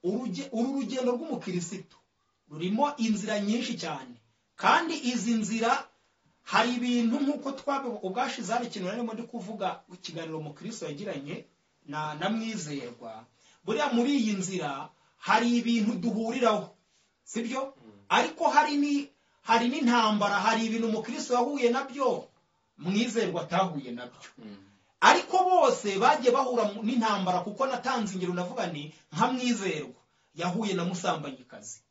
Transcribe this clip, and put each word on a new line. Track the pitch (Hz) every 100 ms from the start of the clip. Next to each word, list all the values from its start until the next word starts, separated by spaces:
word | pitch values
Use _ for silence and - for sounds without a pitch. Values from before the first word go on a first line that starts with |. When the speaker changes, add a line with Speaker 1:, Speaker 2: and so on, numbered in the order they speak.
Speaker 1:
uruge-, | 175 233 240 180 -
uru | 226 254
rugendo | 277 214 254 247
rw'umukirisitu | 247 311 247 - 175 - - - _ _ _ _ _ _
rurimo | 151 180 220 294 285
inzira | 226 190 214 208
nyinshi | 202 240 - -
cyane, | 160 139 - - _ _ _ _
kandi | 202 294 330 311
izi | 247 240 202
nzira | 226 185 220 226 247 - _ _ _ _ _ -
hari | 202 233
ibintu, | 247 247 240 233 285
nk'uko | 277 294 277
twabi-, | - - 277 254 208
ubwashize | 190 202 254 - 180
hari | 170 220
ikintu | 202 180
narimo | 226 226
ndi | 220
kuvuga, | 233 226 185 202 185 160 _
ikiganiro | 175 - 160 160 160
umukristo | 147 - 185 - 156
yagiranye | 143 202 151 143 175 - _ _ _ -
na, | 151 151
na | 147 190
Mwizerwa. | 226 226 185 151 139 120 113 120 110 - _ _ _ 180
Buriya | 226 294
muri | 233 247
iyi | 285 214 196
nzira | 180 185 147 135 - _ _ _
hari | - 220 240 240
ibintu | 233 233 202
duhuriraho, | 180 226 202 226 262 233 202 170 _ _ _ _ _ -
sibyo? | 226 233 262
Speaker 2:
Mm. | 269 - 113 101 _
Speaker 1:
Ariko | 208 311 - 330
hari | 294 294 285
ni, | 285 285 - _ _ _ -
hari | 226 240
n'intambara, | 311 247 240 220 208 202 202
hari | 214 226 220
ibintu | 226 226
umukristo | 214 - 302 -
yahuye | 247 247 277 240
nabyo | 254 - 285 254 - - _ _ _ _ _
Mwizerwa | 156 208 240 220 185 165
atahuye | 156 175 185 147 123
nabyo. | 120 123 - -
Speaker 2:
Mm. | - 110 98 - _ _ _
Speaker 1:
Ariko | 202 349 - 370
bose | 370 359 269 - 208 190
bagiye | 247 302 247
bahura | 269 247 233
mu, | 208 202
n'intambara, | 214 254 220 202 185 180
kuko | 208 208 262
natanze | 254 - 247 196
ingero, | 180 175
navuga | 175 180 - 180
nti | 151 147 - _
nka | 156 240
Mwizerwa | 262 247 202 190 151 123 - _ _ _ 151
yahuye | 175 202 208
na | 180 175
musambanyikazi | 185 185 151 147 131 - 160 - - _